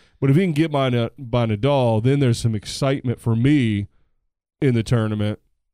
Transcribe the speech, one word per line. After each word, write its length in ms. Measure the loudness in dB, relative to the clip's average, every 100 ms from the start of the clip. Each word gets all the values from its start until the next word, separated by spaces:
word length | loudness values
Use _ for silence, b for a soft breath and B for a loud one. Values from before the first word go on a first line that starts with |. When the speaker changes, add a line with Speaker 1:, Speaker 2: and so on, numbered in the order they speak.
Speaker 1:
<laughs> 160 | _ -4
Speaker 2:
But 100 | 2
if 60 | 2
he 60 |
can 100 | 2
get 180 | 0 0
by 180 | 0 0
Na-, 180 | 0 -2 -6
by 280 | -4 -2 0
Nadal, 560 | 0 0 2 2 2
then 160 | 2 2
there's 180 | 2 2
some 160 | 0 -2
excitement 640 | -6 -4 -2 -2 -4 -6
for 140 | -2 0
me 500 | 2 2 2 -2 -4 _ _ _ _ _ _ -4
in 140 | 0
the 80 | 0
tournament. 560 | 0 0 -2 -2 -4 -6 _ _ _